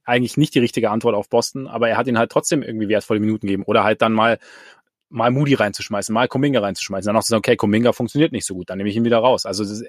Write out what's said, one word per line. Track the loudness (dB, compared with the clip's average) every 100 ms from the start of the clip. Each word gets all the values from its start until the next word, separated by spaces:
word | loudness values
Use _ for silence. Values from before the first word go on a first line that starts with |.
eigentlich | -2 0 0 0
nicht | 0
die | 2
richtige | 0 0 -2
Antwort | 0 0
auf | -2 0
Boston, | 0 -2 -6 -10
aber | -4 -2
er | 0
hat | 0
ihn | 0
halt | 0
trotzdem | -2 0 -2
irgendwie | -4 -4 -2
wertvolle | -2 0 -2
Minuten | 0 -2 -2
gegeben. | -4
Oder | 0 2
halt | 2 2
dann | 2
mal, | 4 2 2 -4 -20 -20 -20 _ _ _
mal | -2 0
Moody | 2 2
reinzuschmeißen, | 2 2 -2 -6 -6 -2
mal | 0 0
Kuminga | 0 0 0
reinzuschmeißen. | -2 -4 -8 -6 -2
Dann | 0
auch |
zu | 0
sagen, | 0
okay, | 2 2
Kuminga | 2 2 2
funktioniert | 0 -2 0 0
nicht | 0 -8
so |
gut, | -8 -10
dann | -6
nehme | -4
ich | 0
ihn |
wieder | 2 4
raus. | 4 2
Also | -2 -6
es | -6
ist, | -8